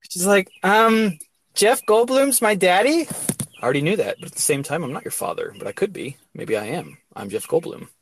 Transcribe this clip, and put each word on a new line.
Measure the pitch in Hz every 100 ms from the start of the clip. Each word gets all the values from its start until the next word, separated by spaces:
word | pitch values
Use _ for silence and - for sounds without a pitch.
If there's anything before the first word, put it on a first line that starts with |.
| -
She's | - 180
like, | 202 190 _
Um, | 185 208 226 220 220 156 - _ _
Jeff | - 202 262 -
Goldblum's | 214 240 262 277 262
my | 220
daddy? | 208 180 180 233 320 320 - - - - -
I |
already | 120 143
knew | 147 202
that, | 131 -
but | 180
at |
the | -
same | - 139
time, | 139 143
I'm | 156
not | 139
your | -
father, | - 92 87 - 101
but | 98
I |
could | - 208
be. | 190 113 139 _
Maybe | - - 110
I | 104
am. | 113 78 71 _
I'm | - 98
Jeff | 101 -
Goldblum. | - 170 - - _